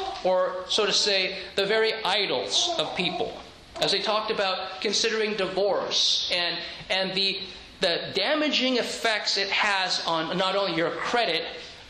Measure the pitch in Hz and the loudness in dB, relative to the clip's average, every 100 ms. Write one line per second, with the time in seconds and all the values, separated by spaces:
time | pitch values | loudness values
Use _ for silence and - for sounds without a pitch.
0 | - - 185 185 180 180 - - 202 214 | -4 -2 2 4 2 -2 -2 2 2 2
1 | 208 196 185 185 - - 196 220 220 - | 4 2 2 -2 -4 0 2 4 4 2
2 | 170 208 190 135 101 - - - 156 - | 0 2 2 0 0 0 2 0 -2 -2
3 | 180 - 117 - - - - - 151 196 | -2 -2 -4 -6 -14 -20 -16 -4 0 0
4 | 208 214 - 208 190 185 - - 220 202 | 2 0 0 0 0 -2 -4 -4 -2 0
5 | 226 220 214 208 185 180 202 160 - - | 2 2 0 0 -2 2 2 2 0 0
6 | - - - 180 175 165 - - - 185 | 2 0 0 0 0 -2 -8 -10 -4 -2
7 | 190 185 196 190 - - - - 185 165 | 0 0 0 -2 -8 -14 -18 -2 0 0
8 | 156 131 208 302 302 - 254 247 - - | -2 -2 0 2 2 2 2 2 0 -2
9 | 233 214 - 196 196 196 208 196 185 - | 0 0 0 -2 0 0 2 2 2 0
10 | - 165 160 180 190 196 196 160 165 - | 0 0 0 0 2 2 0 2 0 0
11 | - 240 214 160 - - - - - | 0 2 2 0 -4 -10 -14 -16 -2